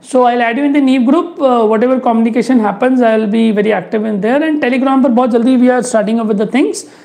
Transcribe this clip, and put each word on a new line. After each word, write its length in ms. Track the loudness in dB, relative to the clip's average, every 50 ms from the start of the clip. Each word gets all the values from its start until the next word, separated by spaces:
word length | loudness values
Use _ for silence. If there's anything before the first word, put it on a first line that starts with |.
| _
So 200 | -2 0 2 2
I'll 160 | 2 2 0
add 160 | -2 -2 -2
you 80 | -2 -2
in 80 | 0 0
the 80 | 0
Neev 240 | 2 2 2 2 2
group. 360 | 2 2 0 0 -4 -6 -2
Uh, 260 | 0 0 2 2 2
whatever 340 | 2 2 0 2 0 0 0
communication 580 | 0 0 0 0 0 0 0 -2 0 2 2 2
happens, 440 | 2 0 -2 -2 0 0 2 2 2
I'll 240 | 2 2 0 0
be 240 | -2 0 0 0 0
very 220 | 0 0 0 0 -2
active 320 | -2 -4 -4 -6 -4 -4
in 160 | -4 -4 -4
there. 220 | -2 -2 0 0 0
And 180 | -2 -2 -2
Telegram 420 | -2 -2 -2 0 0 0 0 2 2
पर 60 | 2
बहुत 220 | 2 2 0 2
जल्दी 280 | 0 0 2 2 2 2
we 100 | 2 2
are 120 | 2 0 -2
starting 380 | -2 -2 -2 0 0 -2 -2
up 60 | -2
with 120 | -2 -2 -2
the 80 | -2
things, 380 | -2 0 0 0 0 -2 -8 -12 -18 -20 -20